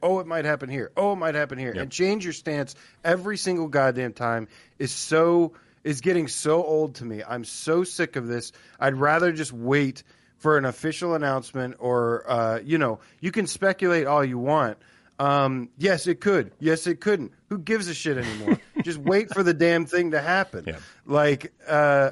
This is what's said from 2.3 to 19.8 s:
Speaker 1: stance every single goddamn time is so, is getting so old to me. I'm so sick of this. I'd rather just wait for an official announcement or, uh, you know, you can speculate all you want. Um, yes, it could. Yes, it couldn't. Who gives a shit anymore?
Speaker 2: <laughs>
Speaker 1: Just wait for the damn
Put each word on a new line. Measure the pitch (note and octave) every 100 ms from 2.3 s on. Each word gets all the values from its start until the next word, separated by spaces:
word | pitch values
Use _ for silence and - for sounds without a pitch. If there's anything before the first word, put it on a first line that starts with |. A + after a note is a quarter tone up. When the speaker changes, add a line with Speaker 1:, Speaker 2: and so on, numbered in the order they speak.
Speaker 1:
stance | - D#3+ D3 C3+ - - _
every | E3 F3+ G3 G3+
single | F#3 F3 D#3
goddamn | C#3 C3+ B2+ B2
time | - A#2 A2+ G#2+ - _ -
is | C3+
so, | - - D#3+ E3+ E3+ E3 - _ _
is | D#3 C3+
getting | E3+ F3 D3
so | - D3+ E3
old | D#3 D#3 D#3 -
to | A#2
me. | G#2+ G#2+
I'm | B2
so | A2 - D#3 E3+
sick | F3+ - D#3+ C3+
of | A#2+
this. | A#2+ - - - -
I'd | C#3 C3
rather | D3 D#3+ F3
just | D#3 B2+
wait | A#2+ A#2+ C#3+ C3+ C3 - _ _ _
for | D#3 D3+
an | C3
official | - D#3+ D3+ F3
announcement | D#3+ C#3+ C3+ - C3+ B2+ -
or, | B2 B2 A#2 A#2 -
uh, | A#2 A2+ A2+
you | C3 D#3+
know, | B2+ A2 - _
you | F3+
can | A3 F#3+
speculate | - G3 F#3 F3+ E3+ C#3
all | D3 C#3
you | B2
want. | C3 D#3 A#2+ G#2 _ _ _ -
Um, | C#3+ C#3+ C3+ B2+ A#2+ -
yes, | F#3+ E3+ F3+
it | E3+
could. | G#3 F#3 G2 -
Yes, | D#3 D#3+ F3
it | E3
couldn't. | G#3 G3 A2 - -
Who | G3+
gives | D3+ A3 F3
a |
shit | D3+ D#3 C3
anymore? | A#2 G#2+ G#2 - -
Speaker 2:
<laughs> | C#4+
Speaker 1:
Just | F3 D3+
wait | C#3+ G3 A3+
for | G3
the | F3
damn | D3+ E3+ E3+